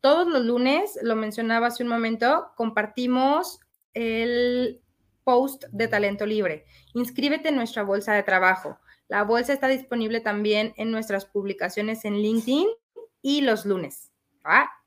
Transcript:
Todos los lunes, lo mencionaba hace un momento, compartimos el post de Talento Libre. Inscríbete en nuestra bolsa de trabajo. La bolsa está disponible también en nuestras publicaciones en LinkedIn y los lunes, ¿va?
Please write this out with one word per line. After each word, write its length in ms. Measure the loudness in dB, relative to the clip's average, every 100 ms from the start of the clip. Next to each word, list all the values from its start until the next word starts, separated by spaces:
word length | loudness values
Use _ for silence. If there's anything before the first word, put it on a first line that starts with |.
Todos 240 | 6 4 4
los 180 | 2
lunes, 540 | 2 2 2 2 0 -4
lo 160 | -2 -2
mencionaba 520 | -2 -4 0 2 0
hace 140 | -2
un 60 | -2
momento, 640 | -2 -2 0 2 2 -2 -6
compartimos 1000 | -2 -2 -2 -2 0 2 2 2 -2 -10 _ _ _
el 880 | -6 -4 -2 0 0 0 0 -2 -6 _ _ _ _
post 400 | 2 2 2 -6 -12
de 160 | -4 -2
Talento 380 | 0 0 -2 -2
Libre. 400 | 0 -2 -4 _ -20 _
Inscríbete 560 | -6 -6 -2 -2 0 0
en 80 | -2
nuestra 280 | -2 -4
bolsa 280 | -2 -2 2
de 100 | 0
trabajo. 560 | 4 4 4 2 -4 -14 _ _ _
La 140 | -2
bolsa 320 | 2 0 0
está 120 | 0 0
disponible 540 | -2 -2 -4 -2 -2
también 540 | -2 -2 0 0 -2 -4
en 140 | -4
nuestras 340 | -4 -4 -6
publicaciones 800 | -4 -6 -6 -6 -6 -4 -4 -4
en 120 | -4 -2
LinkedIn 520 | 0 0 0 2 0 -2 _ -20 -20 _
y 180 | -2 0
los 240 | 2 0
lunes, 480 | 0 -4 -4 -12 -20 _ _ _ 4
¿va? 240 | 4 4 -6